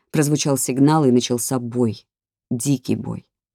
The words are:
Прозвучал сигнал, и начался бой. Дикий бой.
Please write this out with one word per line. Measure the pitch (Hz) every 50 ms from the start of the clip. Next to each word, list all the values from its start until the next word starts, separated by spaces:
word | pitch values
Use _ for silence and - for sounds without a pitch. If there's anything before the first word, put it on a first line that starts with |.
| _ _
Прозвучал | - 156 147 143 151 135 - 156 139
сигнал, | 131 - - 127 135 135 147 156 160 151
и | 127
начался | 120 123 120 - 123 120 - - 135 127
бой. | 120 117 117 123 123 113 107 - - _ _ _ _ _ _ _ _ -
Дикий | - 120 - 143 139 127 - - 110
бой. | 107 - 120 113 - - _ _ _ _ _